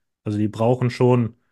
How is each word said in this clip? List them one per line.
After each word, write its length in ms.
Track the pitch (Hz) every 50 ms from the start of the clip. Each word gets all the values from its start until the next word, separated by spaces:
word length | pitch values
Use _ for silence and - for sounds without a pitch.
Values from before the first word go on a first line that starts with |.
| _ _ _ _ _
Also 140 | 110 104 104
die 100 | 107 104
brauchen 420 | - 110 113 120 127 123 127 120
schon 460 | - - 131 123 123 123 117 110 - _ _ _